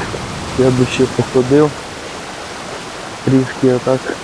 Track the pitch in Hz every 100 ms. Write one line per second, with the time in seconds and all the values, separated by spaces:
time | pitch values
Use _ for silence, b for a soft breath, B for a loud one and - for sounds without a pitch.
0 | - - - - - - 131 127 123 -
1 | 127 - - 135 123 143 151 - - -
2 | - - - - - - - - - -
3 | - - - 131 127 - 131 123 131 131
4 | - -